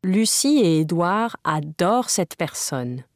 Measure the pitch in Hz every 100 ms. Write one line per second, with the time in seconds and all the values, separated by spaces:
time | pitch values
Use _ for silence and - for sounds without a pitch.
0 | 185 190 220 - 277 294 190 160 156 170
1 | 170 208 233 - - 156 151 156 175 240
2 | 247 - 175 - 160 - - 135 123 127
3 | -